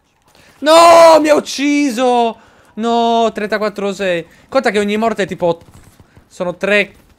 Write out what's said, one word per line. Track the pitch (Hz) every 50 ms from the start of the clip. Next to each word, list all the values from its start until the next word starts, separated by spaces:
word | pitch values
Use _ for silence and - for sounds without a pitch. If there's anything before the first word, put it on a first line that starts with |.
| _ _ _ _ _ _ _ _ _ _ _ -
No, | 269 294 320 330 339 339 330 339 330 330 320 302
mi | 302 311
ha | 294
ucciso! | 302 - - - - 277 294 285 285 294 285 226 226 262 247 247 240 233 226 214 _ _ _ _ _ _ _ -
No, | 214 220 233 233 233 233 233 233 226 233 220 220
trentaquattro | 214 208 208 220 208 214 214 208 - 196 202 190
sei. | 185 202 185 175 170 160 _ _ _ _
Conta | - - 269 254 240
che | 190 208
ogni | 208 202 208
morte | 214 226 226 220 208 190
è |
tipo... | 160 190 156 180 170 170 170 _ _ _ _ _ _ _ _ _ _ _ _ _
Sono | _ _ - 185 180 175
tre, | 175 - 190 208 208 190 196 _ _ _ _ _